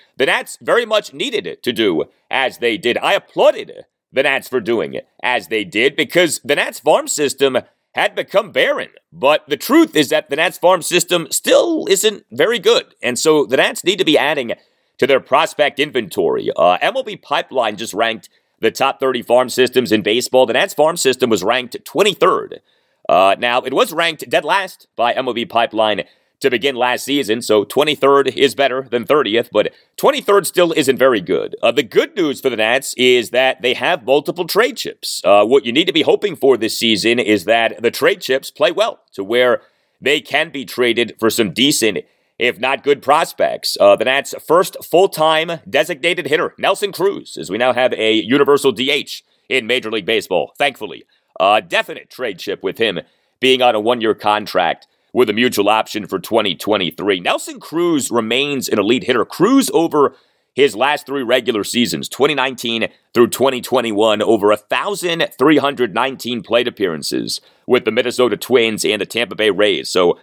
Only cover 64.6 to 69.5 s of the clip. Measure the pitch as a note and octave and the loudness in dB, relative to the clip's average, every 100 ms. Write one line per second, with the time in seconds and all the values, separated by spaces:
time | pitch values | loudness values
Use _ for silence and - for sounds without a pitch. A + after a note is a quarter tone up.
64.6 | - B2+ E3+ G3+ F3 E3 D#3 - D3 D3+ | -2 -4 -4 -4 -4 -4 -4 0 2 4
65.6 | C#3 C3+ A#2+ G2 C3 C3 A#2 A#2+ F2+ A2+ | 2 -2 -4 -2 -4 -4 -8 -8 -2 0
66.6 | A#2+ - G2 D#2 - C2+ A1+ - - _ | 0 -2 -4 -4 -4 -4 -4 -8 -12 _
67.6 | - B2 - A2 B2 A#2 B2 G2 - B2 | -2 0 0 -2 -2 0 0 0 0 2
68.6 | A2+ G#2 - G#2+ F2+ A2+ A2 G2+ G#2+ | 2 0 -2 -2 -4 -4 -4 0 0